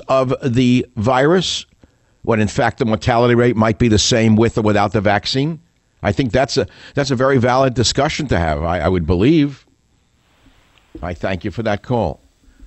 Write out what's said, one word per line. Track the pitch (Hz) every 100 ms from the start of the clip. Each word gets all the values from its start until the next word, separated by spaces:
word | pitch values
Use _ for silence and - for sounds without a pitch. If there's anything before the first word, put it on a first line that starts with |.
| -
of | 131 131 135
the | 139 117 123 123 - -
virus | 107 127 143 185 - - - _ _ _ _ _
when | - 113
in | 107
fact | - 120 -
the | 123
mortality | 113 - 117 120
rate | 117 123
might | 110 110 110
be | 123
the | 104
same | - 123 113
with | 107 113 -
or |
without | 107 101 104
the | 110
vaccine? | 101 101 - 135 147 165 _ _ _ _
I | 101
think | 107 131
that's | 131 135 -
a, | 95 - -
that's | - 139
a | 123
very | 135 139
valid | 120 127 135
discussion | 123 - - 147 - 139
to | 95
have, | 82 76
I, | 82 87
I | 78
would | 92 78
believe. | 90 120 165 143 135 _ _ _ _ _ _ _ _ _ _ _ _ _ -
I | 87
thank | 85 101 95
you | 104
for | 104
that | 110 104
call. | - 123 90 - _ _ _ _